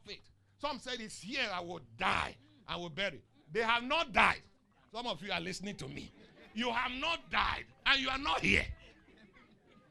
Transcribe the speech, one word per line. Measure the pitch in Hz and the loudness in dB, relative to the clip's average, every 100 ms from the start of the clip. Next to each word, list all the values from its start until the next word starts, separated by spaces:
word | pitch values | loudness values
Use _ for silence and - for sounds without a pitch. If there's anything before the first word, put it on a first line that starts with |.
| 208 | -12
faith. | 190 - _ _ _ | -16 -16 _ _ _
Some | 285 262 | -4 -4
said, | 254 247 | -6 -6
"It's | 220 - | -8 -10
here | 190 269 233 | -6 -2 0
I | 180 | -2
will | 175 170 - - | -6 -10 -12 -2
die, | 190 165 151 - - - - | 2 2 0 -6 -20 -20 -8
I | 170 | -6
will | 175 | -6
bury." | 151 196 131 - _ - | -2 -4 -4 -16 _ -4
They | 180 | 0
have | 226 240 | 2 2
not | 247 311 320 | 2 0 2
died. | 208 202 - - _ _ _ _ | 6 6 4 -6 _ _ _ _
Some | 220 240 | -8 -6
of | 160 | -6
you | 196 | -4
are | 175 | -2
listening | 175 185 202 - | -2 -6 -8 -8
to | 135 | -10
me. | - - - - - - 214 | -10 -12 -18 -20 -20 -12 -4
You | 247 | 0
have | 233 247 254 | 0 -2 -2
not | 311 330 - | -2 -4 0
died, | 214 196 - - - 247 | 2 2 0 -8 -2 4
and | 277 | 4
you | 269 | 4
are | 269 | 0
not | 294 262 | 0 2
here. | - 80 - - - - - - - - - - _ - - | 4 4 4 -6 -16 -20 -20 -20 -20 -20 -20 -20 _ -20 -20